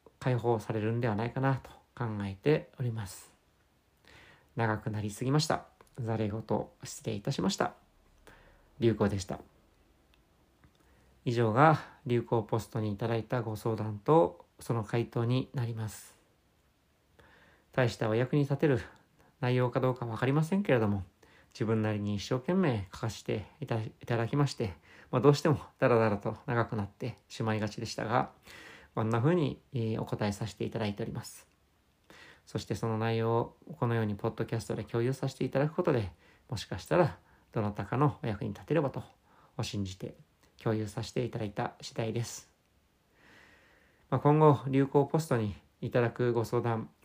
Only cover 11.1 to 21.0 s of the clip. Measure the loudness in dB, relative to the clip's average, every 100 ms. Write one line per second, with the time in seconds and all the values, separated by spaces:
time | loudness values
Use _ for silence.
11.1 | _ -2 2 2 6 6 6 0 -10 -2
12.1 | 0 2 0 0 -2 -4 -4 -4 -2 -2
13.1 | -2 -2 -4 -2 -4 -2 -2 -4 -4 4
14.1 | 6 4 0 -20 -12 -4 -4 -2 -2 -2
15.1 | -2 0 0 -2 -4 -4 -4 -8 -10 -18
16.1 | -20 _ _ _ _ _ _ _ _ _
17.1 | _ -20 -20 -20 _ _ 0 0 2 0
18.1 | 2 2 2 2 2 2 2 0 -14 _
19.1 | _ _ -6 0 2 2 2 0 0 -4
20.1 | -2 2 2 2 0 4 4 4 0